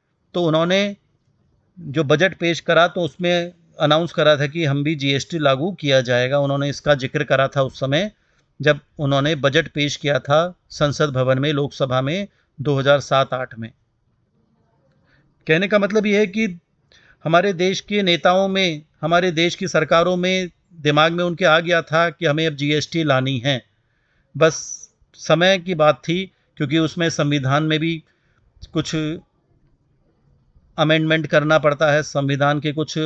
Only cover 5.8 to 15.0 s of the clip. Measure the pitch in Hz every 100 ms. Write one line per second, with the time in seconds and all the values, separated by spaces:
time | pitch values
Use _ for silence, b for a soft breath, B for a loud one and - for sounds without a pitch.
5.8 | 143 131 123 123 127 143 139 139 143 131
6.8 | 147 143 131 151 143 135 135 139 135 -
7.8 | 135 147 208 - _ _ _ - 143 143
8.8 | - - 143 139 143 160 139 147 147 147
9.8 | 147 - 143 131 - 151 175 180 _ -
10.8 | 147 - 151 127 127 131 147 147 143 -
11.8 | 135 127 135 180 202 _ _ - 135 139
12.8 | 135 143 - 135 135 127 127 113 113 -
13.8 | _ _ _ _ _ _ _ _ _ _
14.8 | _ _